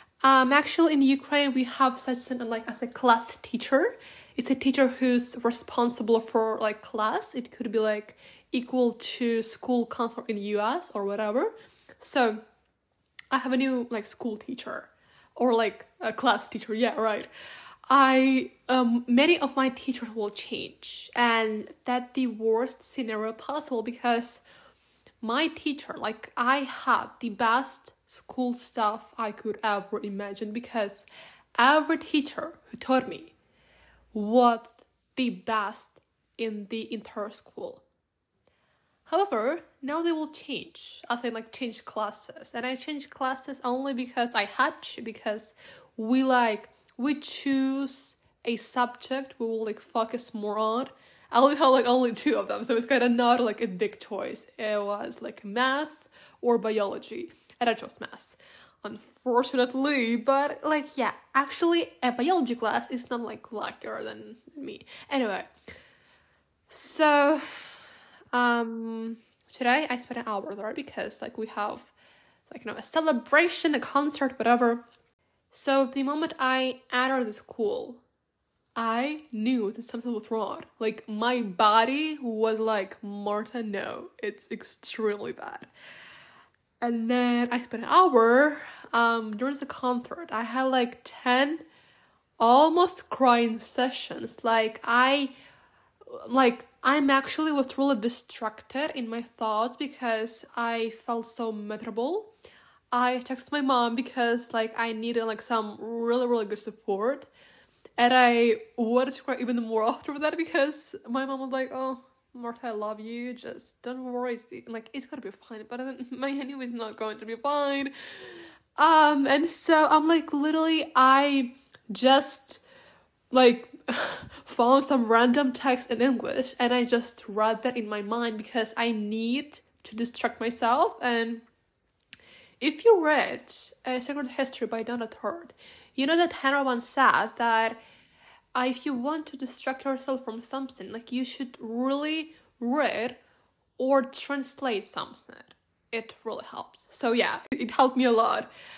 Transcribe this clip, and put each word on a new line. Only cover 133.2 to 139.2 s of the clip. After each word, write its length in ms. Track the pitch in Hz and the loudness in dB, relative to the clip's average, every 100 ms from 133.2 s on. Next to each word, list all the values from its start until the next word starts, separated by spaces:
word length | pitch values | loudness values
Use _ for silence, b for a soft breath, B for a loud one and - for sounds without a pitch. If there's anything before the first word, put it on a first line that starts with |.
| - - - - - - - | 2 -2 -12 -18 -18 -12 -6
uh, 140 | 254 | -4
Secret 320 | 247 285 262 | -4 -6 -6
History 340 | - 269 - 226 | -4 -4 -4 -6
by 160 | 226 | -6
Donna 260 | 226 240 220 | -6 -6 -8
Tartt, 440 | - 214 339 - - B B B | -8 -8 -8 -12 -20 B B B
you 140 | - 269 | -2 2
know 100 | 339 | 4
that 160 | 339 | 2
Henry 300 | - 269 285 | 2 0 2
once 240 | 269 240 240 | 2 0 -2
said 440 | - 247 139 220 - | 2 4 4 0 -2
that, 400 | 233 226 226 233 b b b b b b _ 254 | 2 2 2 -2 b b b b b b _ -2
uh, 100 | 254 | -2
if 180 | 247 302 | -2 -4
you 80 | |
want 320 | 254 262 311 | -4 -2 -4